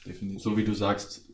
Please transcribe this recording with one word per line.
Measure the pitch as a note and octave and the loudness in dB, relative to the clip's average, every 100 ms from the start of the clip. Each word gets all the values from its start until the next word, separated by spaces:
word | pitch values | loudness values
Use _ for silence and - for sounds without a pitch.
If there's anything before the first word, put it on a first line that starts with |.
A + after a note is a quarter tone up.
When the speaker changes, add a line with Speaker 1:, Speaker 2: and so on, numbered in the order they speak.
| - | -14
Speaker 1:
definitiv | - G2 G2 | -6 -6 -2
Speaker 2:
so | A2 G#2+ | 0 2
wie | |
du | G#2+ | 2
Speaker 1:
nicht. | G2 | 2
Speaker 2:
sagst, | G2+ G2+ - - - | 2 2 -2 -12 -16